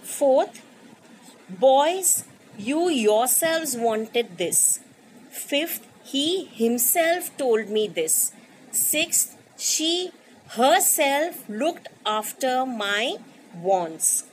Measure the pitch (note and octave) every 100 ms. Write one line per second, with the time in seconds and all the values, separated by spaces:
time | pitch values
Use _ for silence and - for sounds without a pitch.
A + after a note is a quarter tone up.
0 | - - C#4 C4+ F#4+ - - - - -
1 | - - - - - F#3 C4 C4+ D4+ F#4
2 | F#4 - - - - - G#3 D4+ F4 C#4
3 | G#3 G#3+ B3+ - E4 D#4+ D#4 A#3+ A#3 A3
4 | A3 A#3+ A3+ F3 E3+ - - - - -
5 | - - - - - C#4+ E4 - - -
6 | - C4+ D4+ F#4 D4 A3 A3+ A#3+ - F4+
7 | D#4+ F4 - - C4 A3 G3+ G#3+ G#3 E3+
8 | D#3+ - - - - - - - - D4
9 | E4 - - - - - - - D#4 F4
10 | F4+ - - - - G#3 C4 F4+ - -
11 | C#4 C#4 E4 - - G#3+ D4+ E4+ - -
12 | G#3 G#3+ G#3+ - C4 B3+ C4 A#3 G3+ G3+
13 | B3+ G#4 - - - F3 F3 F#3+ E3 D#3+
14 | - E3+ -